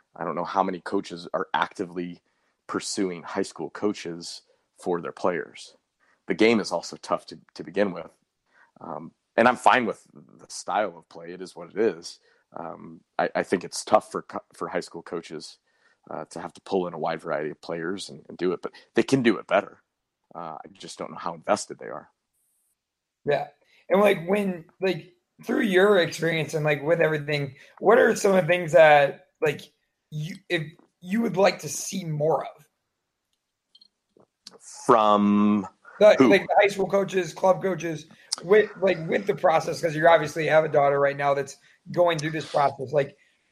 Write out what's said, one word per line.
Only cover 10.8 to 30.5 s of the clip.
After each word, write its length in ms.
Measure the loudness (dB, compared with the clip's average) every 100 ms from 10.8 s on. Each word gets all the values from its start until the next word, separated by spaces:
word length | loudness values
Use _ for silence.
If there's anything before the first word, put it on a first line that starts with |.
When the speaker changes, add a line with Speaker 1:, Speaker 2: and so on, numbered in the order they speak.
| -2 -6
Speaker 1:
of 120 | _
play. 220 | -18 -16
It 100 | -14
is 140 | -14 -16
what 140 | -14
it 80 | -2
is. 420 | -2 -2 -14 -20 _ _ _ -16
Um, 460 | -14 -14 -18 -20 _ -4
I, 120 | -2 -2
I 80 |
think 200 | -2 -2
it's 200 | -4 -12
tough 280 | 2 2 2
for 100 | -10
co-, 200 | -10 -14 -14
for 140 | -14 -8
high 120 | -8
school 220 | -8 -14
coaches, 560 | -10 -12 -10 -14 -16 -20 _ _ _ _ -16
uh, 160 | -14 -12
to 140 | -12
have 140 | -14
to 80 | -16
pull 260 | -4 -4 -4
in 60 |
a 60 | -6
wide 220 | -6 -6
variety 280 | -6 -6 -6
of 120 | -10
players 480 | -10 -8 -6 -8 -12
and, 140 | -18 -18
and 80 | -4
do 140 | -4
it, 80 | -2
but 100 | -8 -14 _ -2
they 80 |
can 200 | 2 2
do 140 | 2 0
it 100 | 2
better. 340 | 0 0 -14 _ _ _ _ _ -16
Uh, 220 | -14 -14
I 100 | -18
just 240 | -20 -20 -12
don't 140 | -12
know 60 | -10
how 160 | -12
invested 460 | -10 -2 -2 -2 -14
they 80 | -12
are. 220 | -14 -16 _ _ _ _ _ _ _ _ _ _ _ -2
Speaker 2:
Yeah. 220 | -2 -4 _ _ _ -2
And, 120 | 2
like, 240 | 4 2 -2
when, 380 | -2 -2 -6 -12 -6
like, 320 | -4 -4 -8 _ _ _
through 200 | -6 -2
your 360 | 2 4 4 4
experience 540 | 2 -2 -4 -2 -4
and, 100 | -2
like, 200 | -2 -2
with 180 | 0 2
everything, 540 | 2 0 -4 -4 -6 -10 -20 -4
what 180 | 4 6
are 180 | 4 4
some 200 | 2 2
of 60 |
the 60 | 2
things 260 | 0 4
that, 540 | 8 8 8 4 -2 _ -4
like, 200 | -4 -4 -12 _ _ _ _
you, 240 | -10 -10 -12
if 140 | -6